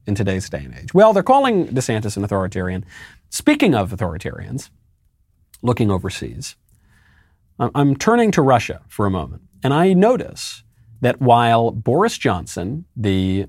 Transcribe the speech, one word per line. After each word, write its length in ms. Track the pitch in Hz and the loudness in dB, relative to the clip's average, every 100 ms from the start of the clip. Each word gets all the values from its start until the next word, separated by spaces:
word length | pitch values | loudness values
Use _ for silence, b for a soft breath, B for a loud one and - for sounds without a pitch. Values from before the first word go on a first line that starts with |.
| - | -6
in 80 | 101 | -2
today's 340 | 98 95 - | 0 -2 -4
day 140 | 76 | -10
and 100 | 67 | -12
age. 200 | 60 - | -16 -2
Well, 200 | 180 220 | 4 4
they're 80 | 196 | 4
calling 460 | 190 269 269 202 156 | 2 2 4 0 -2
DeSantis 500 | 127 - 110 107 98 | -4 -2 -2 -4 -6
an 60 | |
authoritarian. 600 | 101 98 92 95 90 92 - B B B _ | -2 -2 -2 -4 -4 -6 -8 B B B _
Speaking 460 | - - 302 240 117 | -2 0 2 2 2
of 160 | 92 | -2
authoritarians, 800 | - 87 80 - - - 131 - _ _ _ _ _ _ _ _ _ | -4 -6 -6 -10 -12 -10 -10 -12 _ _ _ _ _ _ _ _ _
looking 300 | 117 120 107 | -2 0 0
overseas, 640 | 95 95 - 58 60 - - _ _ _ _ _ _ _ _ _ - | 0 -4 -8 -12 -12 -14 -16 _ _ _ _ _ _ _ _ _ -6
I'm, 120 | 120 | -2
I'm 220 | - 143 135 | 2 2 2
turning 360 | 214 233 220 | 2 4 4
to 100 | - | 2
Russia 400 | 135 123 - - - | 4 4 2 -10 -12
for 180 | - 101 | -4 -2
a 60 | |
moment, 320 | 92 65 - _ _ | -2 -6 -14 _ _
and 100 | 127 | 0
I 200 | 147 185 | 2 4
notice 680 | 185 214 254 - - - - _ _ _ - | 4 4 2 -4 -12 -14 -16 _ _ _ -2
that 220 | 123 - | -2 2
while 500 | 127 117 117 117 117 | 4 6 6 4 2
Boris 460 | 113 117 147 220 - | -2 -2 0 0 0
Johnson, 680 | 127 90 76 - 90 151 175 127 | -2 -2 -6 -8 -8 -8 -12 -4
the 520 | 104 95 95 95 | -2 0 0 -2